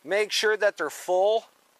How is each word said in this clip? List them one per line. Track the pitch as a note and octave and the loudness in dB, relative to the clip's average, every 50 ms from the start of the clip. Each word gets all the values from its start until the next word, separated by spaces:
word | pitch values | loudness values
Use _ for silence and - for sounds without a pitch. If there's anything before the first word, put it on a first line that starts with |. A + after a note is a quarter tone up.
| - | -8
Make | D3 F#3+ G#3 G#3+ F#3+ | -4 -2 -2 0 -2
sure | - - A3 G#3+ G#3+ | -2 0 0 0 0
that | F#3+ G#3 G3+ - | 2 2 0 0
they're | - D#3+ C#3 | 0 -6 -6
full. | - - - - F#3 F#3 G3 G#3 A3 A3+ - - _ _ _ _ _ | -6 -8 -4 -2 0 2 2 2 2 0 -2 -6 _ _ _ _ _